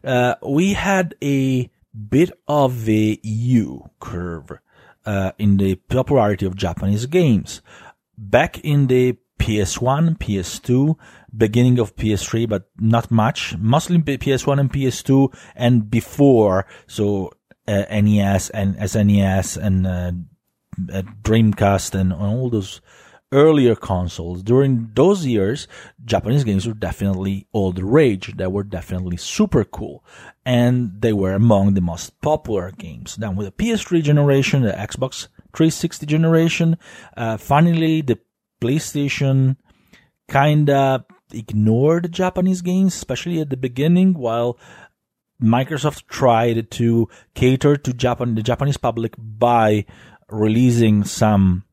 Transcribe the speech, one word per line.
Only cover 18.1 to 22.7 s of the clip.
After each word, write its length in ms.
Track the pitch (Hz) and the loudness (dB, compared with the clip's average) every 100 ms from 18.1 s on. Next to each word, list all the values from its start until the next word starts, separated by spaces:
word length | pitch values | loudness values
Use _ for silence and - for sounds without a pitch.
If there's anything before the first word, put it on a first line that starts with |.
| 104 | 4
S 300 | 98 98 - | 2 0 -2
and 240 | 104 98 95 | -4 -4 -4
S 180 | 101 | -4
N 140 | 113 101 | 2 4
E 120 | 101 | 4
S 360 | 98 95 92 - | 2 0 -2 -4
and, 300 | 104 92 92 | -2 0 0
uh, 240 | 90 90 90 85 _ _ _ _ - 90 | -4 -6 -8 -12 _ _ _ _ -12 -8
uh, 80 | 95 92 104 | -8 -10 -10
Dreamcast 720 | 113 110 110 104 98 98 - | 0 2 2 2 2 2 -2
and 180 | 98 92 | -2 -2
all 360 | 87 101 117 127 | -2 -4 -4 -4
those 320 | 113 92 | -4 -6